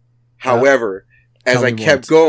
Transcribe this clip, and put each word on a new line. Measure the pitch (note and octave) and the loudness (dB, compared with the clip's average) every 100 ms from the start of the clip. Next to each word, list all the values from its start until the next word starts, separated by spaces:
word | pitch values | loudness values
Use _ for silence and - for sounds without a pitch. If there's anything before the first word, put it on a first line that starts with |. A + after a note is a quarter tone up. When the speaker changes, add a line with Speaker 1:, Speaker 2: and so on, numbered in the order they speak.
| _ _ _ _ | _ _ _ _
Speaker 1:
Uh, | C3 A#2+ | -4 0
Speaker 2:
However, | C3+ C3+ A2 F#2+ - _ _ _ - | 2 0 -2 -8 -14 _ _ _ -2
as | B2+ | -2
Speaker 1:
tell | B2+ | -2
Speaker 2:
I | |
Speaker 1:
me | A2 | -2
Speaker 2:
kept | A2 C3+ B2 | -2 -2 2
Speaker 1:
more. | D#3+ | 2